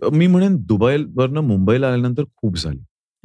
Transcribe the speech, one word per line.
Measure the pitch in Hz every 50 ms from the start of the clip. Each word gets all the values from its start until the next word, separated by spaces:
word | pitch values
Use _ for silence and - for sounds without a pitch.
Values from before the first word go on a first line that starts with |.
| - -
मी | 147 156 170 180
म्हणेन | 180 180 190 202 190 147
दुबईवरनं | 92 90 110 95 110 123 139 151 143 - - 123 127 131 139 156
मुंबईला | 156 123 104 95 95 98 113 127 139 131
आल्यानंतर | 123 123 123 123 123 131 143
खूप | - _ _ - 107 87 85
झाली. | 80 80 71 67 69 - _ _ _ _ _ _ -